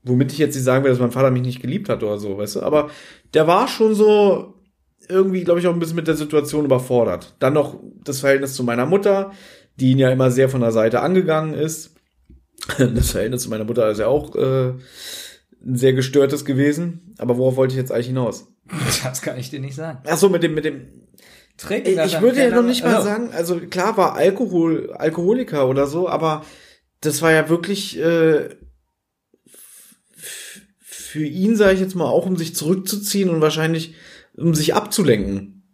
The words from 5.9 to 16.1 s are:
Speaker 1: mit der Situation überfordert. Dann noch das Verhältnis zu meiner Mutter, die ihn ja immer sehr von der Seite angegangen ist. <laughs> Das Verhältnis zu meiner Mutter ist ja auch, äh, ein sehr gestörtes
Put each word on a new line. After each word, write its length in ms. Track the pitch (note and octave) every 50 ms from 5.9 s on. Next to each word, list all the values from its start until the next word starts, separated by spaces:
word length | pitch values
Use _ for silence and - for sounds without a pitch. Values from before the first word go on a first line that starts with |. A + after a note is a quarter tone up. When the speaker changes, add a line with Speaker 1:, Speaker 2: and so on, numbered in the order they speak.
| E3
Speaker 1:
mit 120 | E3+ D#3+ D#3+
der 80 | D#3
Situation 480 | D3+ D3+ D3 D#3 D3+ C#3+ C#3+ D3+ D3 D3
überfordert. 720 | C3+ C3 B2 B2+ - B2+ A#2+ A2+ G#2 F2 F2 - - _ _
Dann 140 | C3 C3
noch 260 | D3 D3+ C#3 - - - - - - -
das 180 | - D3 C3 C3
Verhältnis 340 | C3+ C#3 C#3 C3+ C#3 C3 C3
zu 100 | - B2
meiner 220 | A#2+ A#2 A#2+ B2+
Mutter, 460 | D3 F#3 G3+ G3 G3+ G3 G3 G3 G3 - - - - - - _ _ _ -
die 120 | C3 C3
ihn 60 | C3 C3+
ja 120 | C3+ B2+
immer 200 | C3 C3 C3 B2+
sehr 180 | B2 B2+ C3+ C3
von 140 | C3+ B2+
der 100 | A#2 A#2
Seite 280 | A2 A2+ G#2+ A2+ A#2 A2+
angegangen 500 | - D#3 F#3 F#3+ F3 D#3+ D#3 D#3 D#3 D#3
ist. 400 | D3 - D3+ D#3+ D#3+ - - _ _ _
<laughs> 800 | _ _ _ _ _ _ - _ _ _ _ - - - - -
Das 320 | C3 A#2 A2+ A#2+ B2+ -
Verhältnis 300 | - F#2+ G2+ A2+ C3 B2
zu 80 | B2+ -
meiner 140 | A2 G#2 A2
Mutter 260 | G#2+ A2+ A#2+ A2 G#2+
ist 80 | G#2 G#2
ja 80 | G#2 A2+
auch, 260 | C3+ D3+ D3 - -
äh, 360 | - - C3 C3 C3+ B2+ B2+ B2+ B2+ - - - - - - - - - - - _ _ _ _ _ -
ein 120 | - B2+
sehr 160 | A#2+ C3 C3
gestörtes 520 | C3 C3 B2+ C3